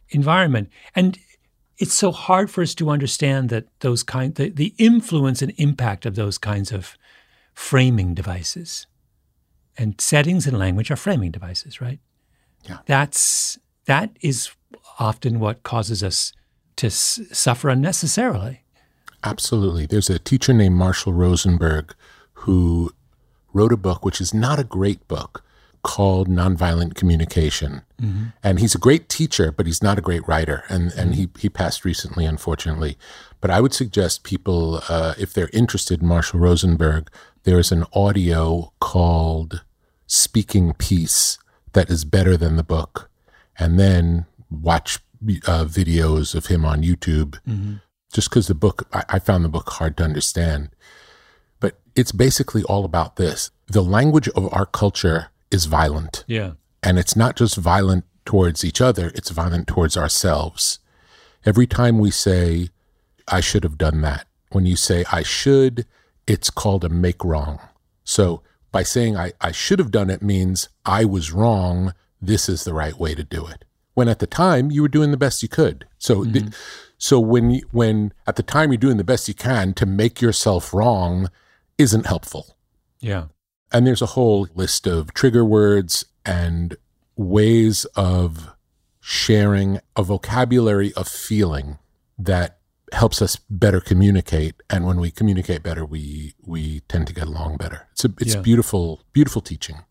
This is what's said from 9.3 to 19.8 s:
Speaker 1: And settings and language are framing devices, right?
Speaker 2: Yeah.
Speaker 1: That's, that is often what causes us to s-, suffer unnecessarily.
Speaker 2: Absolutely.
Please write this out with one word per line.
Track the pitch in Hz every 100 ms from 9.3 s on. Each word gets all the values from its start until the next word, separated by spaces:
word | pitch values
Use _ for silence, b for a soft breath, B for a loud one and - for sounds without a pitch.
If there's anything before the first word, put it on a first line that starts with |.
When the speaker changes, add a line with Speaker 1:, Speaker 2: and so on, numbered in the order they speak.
| _ _ _ _ -
Speaker 1:
And | 110 -
settings | - 151 147 180 139
and | 117
language | 95 92 -
are | 143
framing | 202 165 90
devices, | 82 90 90 - -
right? | 123 139 _ _ _ _ _ _
Speaker 2:
Yeah. | - 85 -
Speaker 1:
That's, | 139 143 - - - - - _ _ -
that | 139 214 -
is | 143 123 - - _ - _ -
often | 110 - 131 113
what | 107 -
causes | - 117 104 104
us | 95 - - - _ _ _ -
to | 110
s-, | - - - 208
suffer | - 131 120 143
unnecessarily. | 131 156 - 160 - 247 117 98 131 _ b b b b _
Speaker 2:
Absolutely. | 104 - - 113 98 85